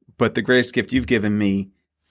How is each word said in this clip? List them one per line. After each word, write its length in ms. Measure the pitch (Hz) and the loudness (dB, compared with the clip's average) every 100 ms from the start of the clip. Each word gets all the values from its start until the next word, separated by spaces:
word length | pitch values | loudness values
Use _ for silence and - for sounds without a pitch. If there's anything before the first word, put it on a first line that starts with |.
| _ - | _ -2
but 180 | 113 110 | -2 0
the 60 | |
greatest 320 | 104 123 123 | 2 2 2
gift 180 | - - | -2 -2
you've 160 | 131 123 | -2 0
given 300 | 120 104 104 | 0 0 0
me, 320 | 104 98 98 _ _ _ _ | 0 -2 -4 _ _ _ _